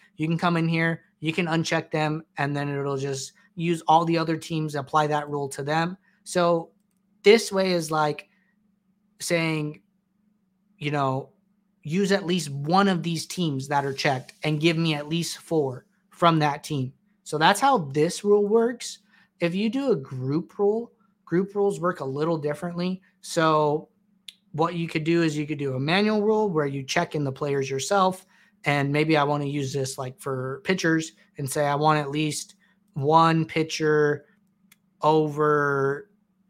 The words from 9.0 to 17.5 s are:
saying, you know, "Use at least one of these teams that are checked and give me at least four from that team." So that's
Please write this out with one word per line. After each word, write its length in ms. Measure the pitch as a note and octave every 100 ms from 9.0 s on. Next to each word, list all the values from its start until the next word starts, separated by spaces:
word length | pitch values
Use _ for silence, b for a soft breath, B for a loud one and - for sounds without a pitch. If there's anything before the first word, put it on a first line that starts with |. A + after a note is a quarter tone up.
| _ -
saying, 600 | - E3+ E3 D#3 D3+ D3 _ _ _ _ _ _ _ _ _ -
you 140 | D3
know, 400 | D3 C3+ C3 C3+ _ _ _ _ _
"Use 300 | D3 F3 G3
at 140 | G3 D#3+
least 240 | F3+ D3
one 380 | C#3 C#3+ F#3 G3
of 140 | F3+
these 220 | D#3+ D#3+
teams 440 | - - E3+ C3+ C#3
that 180 | C#3+ C#3
are 80 |
checked 400 | C3+ D#3 C3 - -
and 180 | D#3 D3+
give 160 | E3 E3
me 160 | E3
at 160 | D3+ D3
least 300 | E3 D#3+ -
four 480 | - E3 C3+ B2+ - _ _
from 300 | - E3+ D#3+
that 220 | D3 D3
team." 300 | - D3 B2+ - _ _
So 140 | - D3+
that's 220 | E3